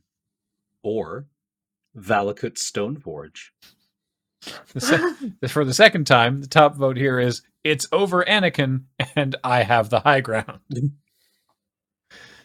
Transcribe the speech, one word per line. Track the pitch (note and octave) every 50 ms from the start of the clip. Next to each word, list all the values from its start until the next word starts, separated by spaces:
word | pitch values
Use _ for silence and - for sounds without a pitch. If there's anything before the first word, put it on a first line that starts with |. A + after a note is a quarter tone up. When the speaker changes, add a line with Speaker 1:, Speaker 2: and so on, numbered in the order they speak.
| _ _ _ _ _ _ _ _ _ _ _ _ _ _ _ _ -
Speaker 1:
or | G#2+ G#2+ A2 F2 D2+ F2+ B2+ C#3+ - _ _ _ _ _ _ _ _ _ _ _ _ - A#2
Valakut | F#2+ G2 A2+ G2+ G2+ G2+ G2+ - - A2+ - -
Stoneforge. | - - - G#2 G2+ A2+ D3 C#3+ - - D#2 D2 C#2+ D#2+ - - - - _ _ _ - _ _ _ _ _ _ _ _ _ _ _ _ _ _ - - - - - _ -
Speaker 2:
The | -
se-, | - B3+ D4 C4 E4+ F4+ C#4+ - C#4 G#3+ - - - A#2+
<laughs> |
for | - D3+ D3
the | C3 A#2+
second | - G#3+ G#3+ G#3 F3+ C#3+ -
time, | C#3 A#2+ A#2 A#2+ C3+ C#3
the | C#3+ C3
top | - D#3+ D3+ D3 D3
vote | C#3+ C3+ C3 C3 B2
here | C#3 C3+ B2+ B2+
is, | B2 B2 A#2 - - _ _ _ -
"It's | D#3 D#3 C#3+ - -
over, | - F3+ G3+ F#3 F3+ F3+ F3+
Anakin, | - G#3 G#3 F#3 E3+ - - C#3+ C3 C3 C3 C3 _ _ - B2+ - -
and | D3+ C#3+ C3+ C3 - -
I | B2+ B2 B2 A2+
have | G2+ A#2+ A#2 A2 G#2+
the | A#2+ A2
high | - D3 C#3+ C3+
ground." | A#2 A2 A2 A2 G#2+ - - - _ -
<laughs> | C3+ A#2+ C3+ C#3+ C#3+ _ _ _ _ _ _ _ _ _ _ _ _ _ _ _ _ _ _ _ _ _ _ _ - - - - - - -